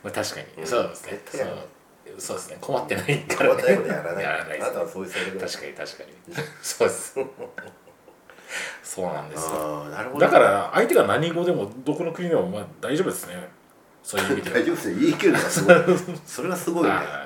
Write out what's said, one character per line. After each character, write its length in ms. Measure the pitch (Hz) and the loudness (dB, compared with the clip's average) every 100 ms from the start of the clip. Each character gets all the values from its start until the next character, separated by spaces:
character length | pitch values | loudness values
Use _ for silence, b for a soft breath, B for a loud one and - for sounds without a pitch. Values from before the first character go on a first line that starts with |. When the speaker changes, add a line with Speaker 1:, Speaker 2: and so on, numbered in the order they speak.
Speaker 1:
ま 60 | 104 | -6
あ、 40 | |
確 200 | 101 98 | -6 -6
か 60 | 78 | -6
に。 40 | 73 - | -14 -12
Speaker 2:
う 40 | |
ん。 20 | 80 | -2
Speaker 1:
そ 120 | 120 | 0
う 40 | 98 | 0
で 80 | - | -6
す 80 | - | -12
ね。 40 | |
Speaker 2:
絶 260 | - - - | -12 -10 -6
対 20 | |
や 40 | 131 | -6
ら 80 | 76 | -6
な 60 | |
い。 40 | - - _ _ - | -12 -20 _ _ -20
Speaker 1:
そ 60 | - | -14
う、 40 | |
そ 120 | - | -8
う 40 | 90 | -8
で 40 | |
す 60 | - | -10
ね。 80 | - | -14
困 220 | - 131 | -4 -4
っ 60 | - | -2
て 80 | 98 | -4
な 60 | - | 0
い 120 | 147 | -2
か 240 | - - | -2 2
ら 120 | 135 127 | 4 4
ね。 0 | |
Speaker 2:
困 0 | |
っ 20 | |
て 60 | |
な 80 | 123 | 2
い 40 | 196 | 0
こ 40 | |
と 40 | - | -2
や 120 | - | -4
ら 120 | 85 | -4
な 60 | 90 | -4
い。 20 | |
Speaker 1:
や 60 | 73 | -2
ら 140 | 80 80 | -4 -4
な 100 | 78 | -4
い。 40 | |
Speaker 2:
あ 40 | |
な 60 | 113 | -4
た 80 | 101 | -4
は 80 | 85 | -6
そ 120 | 95 | -6
う 20 | |
い 40 | 92 | -8
う 40 | |
性 80 | 113 110 | -6 -6
格 120 | 95 | -6
だ。 80 | 92 | -8
Speaker 1:
確 120 | - | -8
か 60 | 71 | -12
に、 60 | |
確 240 | 65 73 - | -12 -12 -14
か 60 | |
に。 320 | - - - - | -18 -20 -12 -10
<laughs> 220 | 151 - | -10 -10
そ 220 | - - 107 | -10 2 2
う 20 | |
で 60 | |
す。 220 | - - - - - - - - - - - - - _ B B B B B | 2 -8 -6 -8 -8 -14 -14 -16 -20 -20 -20 -20 -20 _ B B B B B
そ 180 | - - | -12 -6
う 20 | 90 | -4
な 160 | 76 | -4
ん 80 | 73 | -8
で 80 | 76 | -8
す 40 | |
よ。 60 | 80 | -6
Speaker 2:
あ 320 | 78 76 73 73 | -4 -4 -6 -8
ー、 20 | |
な 120 | 82 | -8
る 60 | 113 | -8
ほ 100 | 139 | 2
ど。 60 | - | 6
Speaker 1:
だ 40 | |
か 80 | - | 8
ら、 320 | 117 101 - | 8 6 2
相 140 | 170 214 | 2 6
手 60 | 277 | 6
が 100 | 98 | 6
何 260 | 113 165 | 4 2
語 140 | 170 175 | 0 0
で 60 | |
も、 200 | 170 101 127 135 | 0 -2 -6 -4
ど 80 | |
こ 100 | 151 | -2
の 80 | 165 | -2
国 160 | 160 180 | -4 0
で 80 | 147 | 2
も、 120 | 90 | 2
ま 120 | 101 | -4
あ、 40 | 98 - | -8 -10
大 160 | 110 147 | -4 0
丈 60 | 170 | 0
夫 20 | |
で 40 | 90 | -2
す 120 | - | -8
ね。 200 | 90 - - _ _ _ _ | -12 -14 -18 _ _ _ _
そ 140 | - 101 | -6 -2
う 40 | |
い 80 | 95 | 0
う 40 | |
意 20 | 131 | 0
味 40 | |
で 80 | - | 0
は。 80 | - | 0
Speaker 2:
<laughs> 20 | |
大 60 | - | 2
丈 80 | |
夫 20 | - | 0
で 60 | |
す 80 | 104 | -2
ね。 100 | 90 | 2
言 80 | 302 | 2
い 20 | |
切 120 | - - | 4 4
る 60 | |
の 60 | 123 | 4
が 60 | - | 2
す 140 | - | 0
ご 80 | 185 | 8
い。 40 | 170 - 180 | 8 10 2
Speaker 1:
<laughs> 240 | - 170 - | 2 -10 -10
Speaker 2:
そ 160 | - | -8
れ 80 | 160 | -4
が 60 | 180 | -2
す 140 | - | -2
ご 100 | 175 | 2
い 20 | |
ね。 60 | 143 | 2
Speaker 1:
は 60 | 92 | 2
い。 60 | 76 73 | -2 -8